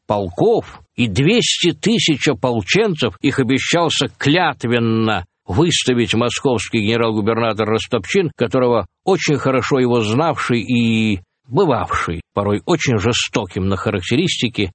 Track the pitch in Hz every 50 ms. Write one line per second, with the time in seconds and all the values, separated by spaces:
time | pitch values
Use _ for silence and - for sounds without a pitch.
0 | _ - 107 104 98 87 87 - 160 220 233 165 - - - - - _ - -
1 | 120 113 90 107 139 170 233 240 170 - - - - 175 151 - - 202 233 196
2 | - - 151 123 - 160 131 - - 127 120 113 98 - - 185 233 214 170 151
3 | - 107 - - - 143 - - 131 113 135 123 - - - 170 170 147 - -
4 | 143 - - - - 143 151 180 180 151 139 - - 117 120 120 117 113 113 113
5 | 110 110 107 92 87 - _ _ _ - 90 98 165 175 147 - - 131 127 120
6 | 117 90 - 110 120 120 - - - - 123 104 - - - 117 101 104 117 113
7 | 117 113 110 110 101 113 113 113 117 113 107 101 110 104 113 107 - - - 113
8 | 95 - - 202 185 147 - - 123 113 - 131 127 123 120 110 95 - _ _
9 | - 180 190 170 - - 147 123 - 135 131 127 117 - 151 131 127 120 120 120
10 | 110 104 110 131 165 165 135 - - - 127 117 - - 123 120 117 113 113 113
11 | 110 110 101 92 - _ _ _ _ - 117 175 202 156 127 101 90 - - -
12 | - - 82 82 - _ - 101 101 101 104 104 - - - 156 - 139 120 104
13 | 90 117 117 - - - - 123 104 - - 101 92 98 98 95 - 113 104 95
14 | 90 - 117 139 185 170 - - - 117 - - 98 92 -